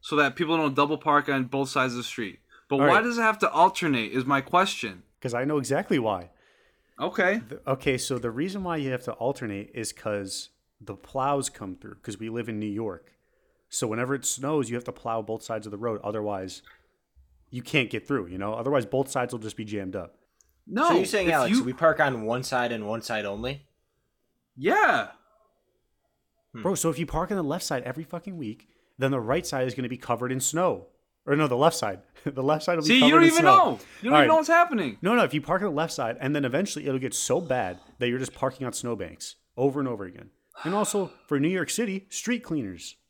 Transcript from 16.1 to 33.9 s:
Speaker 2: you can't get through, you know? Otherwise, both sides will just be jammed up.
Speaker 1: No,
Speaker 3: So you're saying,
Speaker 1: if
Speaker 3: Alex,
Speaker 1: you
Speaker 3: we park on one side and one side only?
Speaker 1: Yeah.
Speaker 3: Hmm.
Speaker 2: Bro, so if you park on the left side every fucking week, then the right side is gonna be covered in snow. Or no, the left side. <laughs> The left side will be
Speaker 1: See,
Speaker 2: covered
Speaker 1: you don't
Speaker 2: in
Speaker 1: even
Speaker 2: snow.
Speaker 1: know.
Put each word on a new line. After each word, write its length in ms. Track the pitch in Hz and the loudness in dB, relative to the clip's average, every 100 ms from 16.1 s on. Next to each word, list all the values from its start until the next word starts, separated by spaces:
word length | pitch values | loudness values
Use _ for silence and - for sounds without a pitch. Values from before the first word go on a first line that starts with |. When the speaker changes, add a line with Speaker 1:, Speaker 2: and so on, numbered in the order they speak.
| 107 104 101 95 - - _ _ _ _ _ _ _ _ | -4 -4 -4 -8 -12 -20 _ _ _ _ _ _ _ _
Speaker 2:
you 120 | 123 | -12
can't 280 | 117 151 117 | 0 0 2
get 180 | 110 - | -4 -4
through, 200 | 139 87 | -4 -4
you 100 | 92 | -6
know? 160 | 101 | -6
Otherwise, 320 | 113 120 143 117 | -4 0 0 2
both 240 | 131 135 | -2 0
sides 240 | 135 123 | -2 -2
will 60 | 123 | -4
just 160 | 107 - | -8 -10
be 60 | 104 | -8
jammed 300 | 104 95 95 | -6 -6 -8
up. 220 | 80 _ _ _ _ _ - | -12 _ _ _ _ _ -8
Speaker 1:
No, 220 | 202 330 | 0 2
Speaker 3:
So 40 | 339 | 4
you're 100 | 381 | 2
saying, 220 | 214 180 | 0 2
Speaker 1:
if 40 | |
Speaker 3:
Alex, 180 | 156 143 233 | 2 4 2
Speaker 1:
you 60 | |
Speaker 3:
we 100 | 170 | 0
park 260 | - 160 147 | 2 2 4
on 240 | 143 120 | 0 0
one 200 | 110 120 | -4 -4
side 280 | 127 127 120 | -2 -2 -2
and 160 | 117 104 | -4 -4
one 140 | 113 | -6
side 240 | - 110 104 | -4 -4 -4
only? 400 | 101 120 143 _ _ _ _ _ _ _ _ _ - | -6 -6 -8 _ _ _ _ _ _ _ _ _ -4
Speaker 1:
Yeah. 560 | 156 392 349 147 101 - _ _ _ _ _ _ _ _ _ _ _ _ _ | 0 4 4 2 -2 -12 _ _ _ _ _ _ _ _ _ _ _ _ _
Speaker 3:
Hmm. 80 | 113 | -6
Speaker 2:
Bro, 140 | 135 196 | -4 -2
so 140 | 160 | -2
if 100 | 151 | -2
you 60 | 160 | -4
park 260 | 160 180 | -4 -2
on 60 | 196 | -4
the 60 | |
left 200 | 147 170 | -2 -4
side 200 | - 135 | -4 -4
every 200 | 120 127 | -6 -10
fucking 340 | 160 175 196 175 | -10 -12 -12 -10
week, 300 | 113 113 _ _ _ - | -10 -10 _ _ _ -2
then 140 | 135 | 0
the 80 | 135 | 0
right 260 | 110 151 175 | 0 -2 0
side 180 | 139 127 | -2 -2
is 60 | 131 | -2
gonna 120 | 123 | -6
be 80 | 127 | -6
covered 340 | - 113 123 | -4 -2 0
in 80 | 127 | -2
snow. 480 | - 156 180 98 - _ _ _ - | -2 0 0 0 -8 _ _ _ 0
Or 100 | 143 | 2
no, 120 | 151 | 2
the 100 | 123 | 4
left 180 | 156 - | 4 4
side. 260 | 107 95 _ | -4 -6 _
<laughs> 40 | - - | -10 -8
The 180 | 131 | -2
left 200 | 135 151 - | 0 0 2
side 100 | 170 | 0
will 60 | |
be 40 | 156 | 4
Speaker 1:
See, 100 | 247 | 6
Speaker 2:
covered 80 | 254 | 8
Speaker 1:
you 60 | 320 | 10
don't 80 | |
Speaker 2:
in 60 | 330 | 8
Speaker 1:
even 120 | 320 | 8
Speaker 2:
snow. 140 | 339 381 | 8 8
Speaker 1:
know. 140 | 339 - - | 8 0 -10